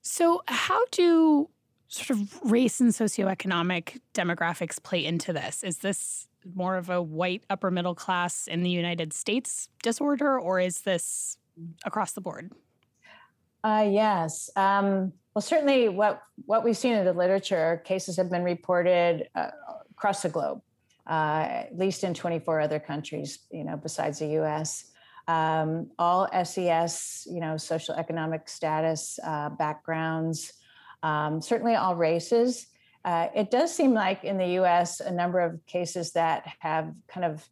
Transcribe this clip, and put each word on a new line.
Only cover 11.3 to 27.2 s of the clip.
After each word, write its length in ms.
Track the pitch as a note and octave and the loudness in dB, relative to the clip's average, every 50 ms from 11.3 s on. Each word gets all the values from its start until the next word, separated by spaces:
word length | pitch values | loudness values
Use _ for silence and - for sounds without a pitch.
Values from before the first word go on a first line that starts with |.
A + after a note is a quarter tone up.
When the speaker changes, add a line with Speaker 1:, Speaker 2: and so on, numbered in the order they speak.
| - _ _ _ _ - E3 E3+ D#3+ _ - | -10 _ _ _ _ -16 -16 -16 -16 _ -10
Speaker 1:
across 260 | - - G#3+ G3+ - | -6 -4 -2 -4 -4
the 100 | - G#3+ | -6 -10
board? 300 | F#3 F3+ - - - F#3+ - - _ _ _ _ _ _ _ _ _ - - - - _ _ _ _ _ _ _ | -10 -10 -10 -10 -14 -16 -18 -20 _ _ _ _ _ _ _ _ _ -20 -20 -20 -20 _ _ _ _ _ _ _
Speaker 2:
Uh, 240 | - A3 G#3+ G#3+ G#3+ G#3 | 0 2 4 4 4 4
yes. 580 | G3 G#3 G#3+ G#3+ G3+ F3+ E3 D#3+ - - - - - | 4 4 4 4 4 2 0 -2 -4 -8 -12 -6 0
Um, 560 | G3 F#3+ G3 G3 G3 G3 G3+ G3 F#3+ F#3+ F#3+ - _ _ _ _ | 2 4 4 4 4 4 2 2 2 0 -2 -6 _ _ _ _
well, 80 | G#3+ | -4
certainly 480 | G#3 - E4 D#4+ D4 C#4 C#4 C4 A#3+ G#3+ | -2 2 2 4 4 4 4 6 4 4
what, 320 | F3+ F#3+ G#3+ G#3 - - - _ _ - - | 4 4 2 2 2 -2 -10 _ _ -20 -2
what 180 | - G#3 A3+ A3+ | 0 0 2 4
we've 140 | A#3 A3 | 2 0
seen 160 | - - B3+ A#3 | 2 2 2 2
in 100 | G#3+ F#3 | 4 2
the 80 | F#3 | 2
literature, 680 | F3 F3 F3+ F#3 G3 G3 F#3+ - G3 E3+ D#3+ E3 E3+ E3 - | 2 2 4 4 4 2 2 0 0 2 2 2 0 -2 -2
cases 320 | - F#3+ F#3+ F3 - F3 | -4 -4 -4 -2 -4 -2
have 160 | F3+ F#3 F3+ | -2 0 0
been 120 | F3+ F3 F3 | 0 0 0
reported, 840 | F3+ F3 E3+ - - F3+ F3 E3+ F3+ F3+ F3 F3 F3 E3+ D#3 - - _ | 0 -2 -2 0 0 2 4 4 4 4 6 4 4 2 0 -2 -6 _
uh, 140 | - - - - - - - - - - _ | -4 -4 -4 -6 -12 -16 -16 -16 -16 -18 _
across 300 | - - - G#3 F#3+ - | -12 -4 -2 -2 -2 0
the 80 | - F3 | -4 -2
globe, 320 | D3+ E3 D3 D3 - - _ _ _ _ _ _ _ _ _ | -2 -2 -2 -2 -4 -6 _ _ _ _ _ _ _ _ _
uh, 380 | - D#3+ D#3+ D#3 D3+ D3+ D#3 D#3 - | -4 0 0 2 2 2 0 0 -2
at 280 | - - - - - | -4 -6 -6 -8 -4
least 280 | E3+ F#3+ G3 F#3 - - | -2 0 0 0 -2 -4
in 80 | F#3 E3+ | -4 -4
twenty-four 480 | - - F3 E3 D#3+ D#3+ - D#3+ D#3 | -4 -4 -4 -4 -2 -2 0 0 2
other 180 | D3+ D3+ D#3 D3+ | 2 0 -2 -4
countries, 600 | D3+ - D3+ D3+ D#3 - D3+ D#3 D3 C#3+ - - _ _ | -4 -6 -8 -8 -8 -8 -8 -8 -8 -10 -12 -14 _ _
you 140 | - E3 D3 | -12 -10 -8
know, 100 | D3+ E3 | -8 -8
besides 440 | D3 D3+ D#3+ - - D#3 D3+ D3+ - | -8 -8 -10 -4 -2 -2 -2 -2 -4
the 80 | D#3 | -4
U 180 | D3+ D3+ D#3 D#3 | -2 0 0 0
S. 400 | D#3 D3+ D3+ D#3 D#3 - - - - _ _ _ - - - _ | 0 -2 -2 -4 -6 -8 -10 -14 -18 _ _ _ -20 -20 -12 _
Um, 640 | - E3 D#3+ D#3+ D#3+ D#3+ D#3+ D#3 D#3 D#3+ E3 E3+ - - - | -2 0 2 2 2 2 0 0 0 -2 -4 -6 -8 -4 -2
all 300 | F3 F3 F3+ F#3 G3 - | 0 2 2 2 0 0
S 260 | - F#3 F3 E3+ - | 0 -2 -2 -2 -4
E 120 | G3 F3+ F3 | -2 0 2
S, 580 | E3 D#3+ E3+ E3+ E3 - - - - - | 2 2 2 0 -2 -6 -10 -10 -12 -12